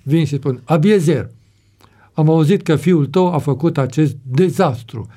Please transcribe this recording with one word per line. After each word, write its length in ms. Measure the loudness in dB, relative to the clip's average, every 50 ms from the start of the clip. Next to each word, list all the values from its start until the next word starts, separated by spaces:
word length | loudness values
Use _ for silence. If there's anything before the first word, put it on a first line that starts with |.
| -4
vin 220 | 0 0 0 0
și 100 | 0 -4
spun, 260 | -4 -4 -4 -6 -4 -2
„Abiezer, 680 | 0 0 2 4 4 4 2 2 2 0 -2 -4 -8 -14 -20 _ _ _ _ _ _ _ _ _ _ _ _ _ _ -2
am 160 | 0 2 2
auzit 320 | 4 4 4 2 2 0
că 140 | 0 0 -2
fiul 300 | 0 2 2 2 2 2
tău 280 | 0 0 0 0 2 0
a 40 |
făcut 400 | -2 -2 -2 -4 -2 -2 -2 0
acest 380 | -2 -4 -2 0 0 -2 -2 -2 -8 -10
dezastru, 840 | -4 0 0 0 0 0 0 0 -2 -2 -6 -10 -14 -12 -12 -12 -14 -16